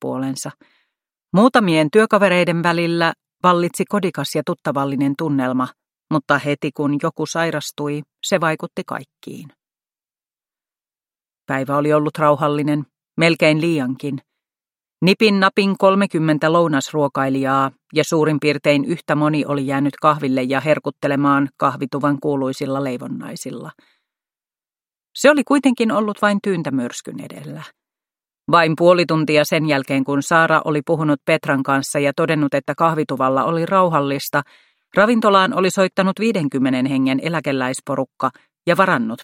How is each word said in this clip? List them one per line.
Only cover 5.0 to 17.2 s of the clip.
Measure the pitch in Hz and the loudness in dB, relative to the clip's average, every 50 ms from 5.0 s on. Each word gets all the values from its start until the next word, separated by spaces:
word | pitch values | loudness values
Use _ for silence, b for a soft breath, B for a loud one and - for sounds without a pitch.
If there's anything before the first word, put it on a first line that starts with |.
| 139 139 139 - | 0 0 0 -2
tunnelma, | 165 156 143 135 127 127 127 127 127 - - _ _ _ _ _ _ _ | -2 -2 0 0 0 0 0 -2 -4 -4 -8 _ _ _ _ _ _ _
mutta | 160 156 - - 143 135 | -4 -4 0 0 0 0
heti | - 147 143 - - 147 | 2 -2 -4 -2 -4 -8
kun | - - 147 143 147 143 | -6 -4 -2 -2 -2 -2
joku | - 160 - - 156 | -4 -4 -4 -6 -8
sairastui, | - - 165 165 165 160 147 - - - - 147 147 147 151 143 - _ _ - | -6 -4 -2 -2 -2 -2 -6 -8 -8 -10 -8 -6 -6 -6 -8 -10 -14 _ _ -4
se | - 202 170 | -4 -2 0
vaikutti | 170 156 156 - - - - - 170 | 0 -2 -2 -4 -8 -10 -10 -12 -10
kaikkiin. | - - - 139 _ _ _ - - 135 - 170 139 _ _ _ _ _ _ _ _ _ _ _ _ _ _ _ _ _ _ _ _ _ _ _ _ _ _ _ _ _ _ _ _ _ _ _ _ _ _ _ | -10 -10 -12 -12 _ _ _ -18 -16 -16 -16 -18 -20 _ _ _ _ _ _ _ _ _ _ _ _ _ _ _ _ _ _ _ _ _ _ _ _ _ _ _ _ _ _ _ _ _ _ _ _ _ _ _
Päivä | - 139 135 135 135 143 | -6 -4 -4 -2 -2 -2
oli | 147 147 151 | 0 2 2
ollut | 151 151 151 151 - 160 | 2 2 2 0 -2 2
rauhallinen, | 156 147 147 143 156 147 147 147 143 151 147 151 139 - _ _ _ _ _ | 2 2 4 2 0 -2 -2 -2 0 0 -2 -2 -4 -8 _ _ _ _ _
melkein | - 165 170 165 - 170 156 156 156 | 0 2 2 2 4 2 2 2 2
liiankin. | 160 170 165 147 127 123 135 123 - 143 143 - - _ _ _ _ _ _ _ _ _ _ _ _ _ _ _ 170 | 0 0 0 0 -2 -4 -6 -6 -6 -8 -8 -8 -10 _ _ _ _ _ _ _ _ _ _ _ _ _ _ _ 2
Nipin | 180 - - 220 214 202 196 | 2 4 4 4 2 4 2
napin | 190 196 - - 196 196 190 - | 2 2 2 2 0 0 2 4
kolmekymmentä | 202 190 190 202 202 - - 165 160 160 151 139 156 156 | 4 4 4 4 2 0 0 0 0 0 0 2 2 2
lounasruokailijaa | 165 170 170 165 151 135 131 - - 156 143 135 - 143 | 2 2 2 2 0 -2 -4 -2 -2 -2 -2 0 0 -2